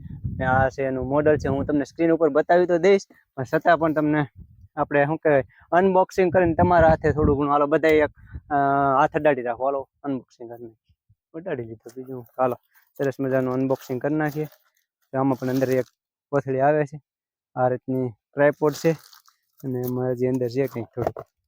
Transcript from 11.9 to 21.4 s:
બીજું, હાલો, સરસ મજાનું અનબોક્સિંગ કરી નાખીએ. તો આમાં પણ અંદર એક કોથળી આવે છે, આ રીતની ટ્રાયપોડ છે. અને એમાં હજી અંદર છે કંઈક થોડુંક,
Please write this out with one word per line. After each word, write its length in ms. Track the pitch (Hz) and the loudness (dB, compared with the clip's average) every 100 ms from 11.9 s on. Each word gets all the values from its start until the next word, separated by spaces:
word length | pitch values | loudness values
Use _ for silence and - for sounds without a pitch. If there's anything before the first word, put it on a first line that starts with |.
| 131 | -18
બીજું, 300 | 131 127 113 - | -14 -14 -10 -4
હાલો, 180 | 127 117 _ _ _ - | -2 -4 _ _ _ -6
સરસ 220 | 139 127 | -4 -4
મજાનું 340 | 135 131 127 | -2 0 0
અનબોક્સિંગ 480 | 127 131 131 - 127 | -2 -2 -2 -6 -6
કરી 140 | 143 156 | -4 -2
નાખીએ. 300 | 151 143 151 | -4 -6 -10
તો 720 | _ _ _ _ _ _ 131 | _ _ _ _ _ _ -2
આમાં 180 | 135 123 | -2 -2
પણ 140 | 127 | -2
અંદર 200 | 131 127 | -2 0
એક 140 | 131 123 _ _ _ _ | -2 -4 _ _ _ _
કોથળી 300 | 143 135 131 | -4 -2 0
આવે 260 | 139 151 147 | 0 0 -2
છે, 160 | 147 _ _ _ _ _ 131 | -8 _ _ _ _ _ -2
આ 120 | 127 | -2
રીતની 420 | 127 - 131 127 | -2 -4 -4 -4
ટ્રાયપોડ 640 | 107 _ - 143 143 151 | -8 _ 0 0 2 -2
છે. 180 | 143 170 156 - - _ _ _ _ | 0 -2 -2 -8 -20 _ _ _ _
અને 160 | 135 127 | -8 -6
એમાં 320 | 123 123 127 | -6 -4 -4
હજી 160 | 123 127 | -2 -2
અંદર 220 | 131 123 | -2 -2
છે 180 | 123 135 | -4 -4
કંઈક 180 | 120 110 | -6 -10
થોડુંક, 400 | - 117 - - _ | -6 -6 -6 -16 _